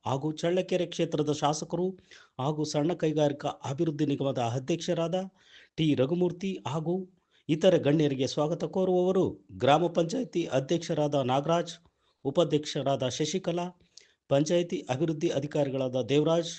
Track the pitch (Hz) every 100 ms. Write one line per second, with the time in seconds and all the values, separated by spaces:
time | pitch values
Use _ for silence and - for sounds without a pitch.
0 | - 135 151 156 170 180 185 185 170 170
1 | 165 160 151 147 147 156 165 170 185 185
2 | _ - - - 131 151 151 151 151 170
3 | 160 151 147 143 143 - - 139 165 143
4 | 151 139 139 127 117 127 131 165 165 165
5 | 165 185 190 _ _ - - - 160 127
6 | 135 175 180 165 196 185 - 151 160 180
7 | 185 _ _ _ - 156 190 165 127 156
8 | 147 135 131 - 151 165 160 190 185 180
9 | 180 190 139 - _ 95 120 151 170 170
10 | 165 254 247 175 - 131 139 170 - 156
11 | 147 139 123 131 151 170 170 - _ _
12 | _ _ 143 143 160 147 151 156 135 139
13 | 127 120 156 190 185 170 180 - _ -
14 | - _ _ 139 156 175 175 180 - 127
15 | 165 156 170 139 139 156 139 131 131 127
16 | 113 139 151 165 165